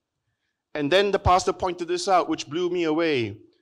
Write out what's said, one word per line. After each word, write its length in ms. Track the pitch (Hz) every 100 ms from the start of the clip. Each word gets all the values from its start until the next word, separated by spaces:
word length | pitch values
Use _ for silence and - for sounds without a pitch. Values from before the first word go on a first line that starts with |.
| _ _ _ _ _ _ _
And 180 | 151 143
then 200 | 180 202
the 80 | 196
pastor 340 | 196 180 190
pointed 340 | 180 185 175 170
this 200 | 180 196
out, 200 | 180 151
which 220 | 156 -
blew 220 | 156 180
me 140 | 180 165
away. 520 | 151 165 139 110 101 - _